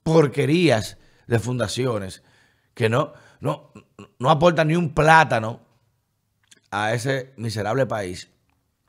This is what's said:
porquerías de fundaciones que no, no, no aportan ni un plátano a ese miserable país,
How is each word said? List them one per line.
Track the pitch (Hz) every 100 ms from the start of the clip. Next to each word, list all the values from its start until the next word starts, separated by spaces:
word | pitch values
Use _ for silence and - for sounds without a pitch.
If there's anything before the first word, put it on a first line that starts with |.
porquerías | 160 165 143 143 131 170 160 110 - - _ _ -
de | 117
fundaciones | 113 127 104 123 127 - 95 - _ _ _ _ _
que | - 113
no, | 123 - - - _
no, | - 151 - - - - - -
no | 127
aportan | 151 175 165 156
ni | 170
un | 165 -
plátano | 151 160 123 117 110 - _ _ _ _ _ _ _ _ _ - _
a | 101 107
ese | 117 131 139 127 -
miserable | 113 107 101 123 117
país, | 110 92 90 - _ _ _ _ _